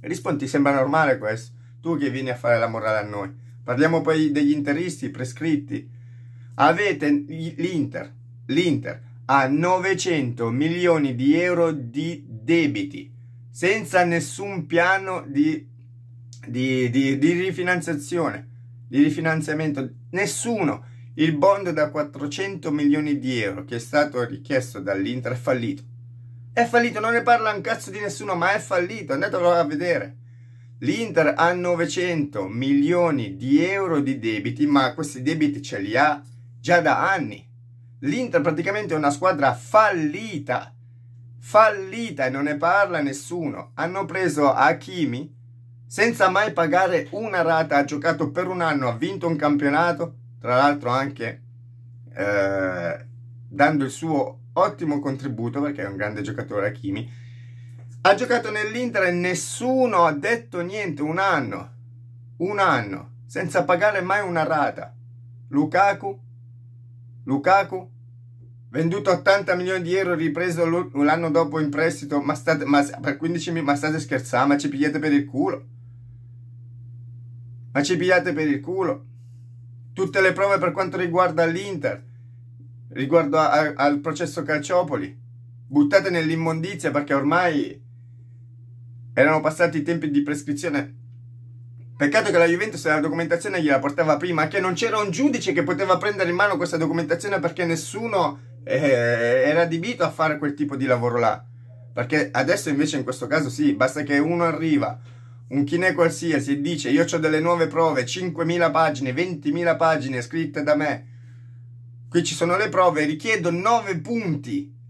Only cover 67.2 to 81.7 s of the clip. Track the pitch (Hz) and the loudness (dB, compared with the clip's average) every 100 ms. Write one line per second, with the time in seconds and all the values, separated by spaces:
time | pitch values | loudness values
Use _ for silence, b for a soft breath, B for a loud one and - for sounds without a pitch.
67.2 | - 139 175 196 196 185 185 - - - | -4 -2 4 4 4 -6 -12 -20 -20 -20
68.2 | - - - - - 139 165 190 196 180 | -20 -20 -20 -20 -10 -2 -2 0 0 2
69.2 | 196 196 196 180 180 190 170 185 185 170 | 4 4 4 -2 0 -2 0 0 0 0
70.2 | 165 151 180 165 165 170 135 131 147 160 | 0 0 -2 0 0 0 -2 0 2 2
71.2 | 165 147 160 156 151 143 165 - 143 147 | 2 2 2 0 -2 2 0 0 -2 -2
72.2 | 139 135 - 156 143 143 143 - - 139 | 0 -2 0 0 4 4 4 -2 -6 -4
73.2 | 165 175 170 165 143 143 151 156 - 131 | -2 -4 -2 -2 0 0 0 -2 -2 -4
74.2 | 123 120 139 143 143 139 147 147 151 143 | 0 2 4 2 0 0 0 0 2 2
75.2 | - 127 180 - - - - - - - | 2 -2 -2 -2 -10 -20 -20 -20 -20 -20
76.2 | - - - - - - - - - - | -20 -20 -20 -20 -20 -18 -18 -16 -16 -16
77.2 | - - - - - 135 147 175 180 180 | -16 -18 -18 -18 -6 -4 0 0 4 4
78.2 | 180 151 156 143 160 190 175 - - - | 2 -2 0 -2 -2 -2 -2 -4 -8 -20
79.2 | - - - - - - - - 190 202 | -20 -20 -20 -20 -20 -20 -18 -6 -2 4
80.2 | 285 277 302 294 277 262 185 180 180 170 | 2 4 2 2 0 0 -4 -2 -2 2
81.2 | 185 160 165 165 202 | 2 4 2 0 -6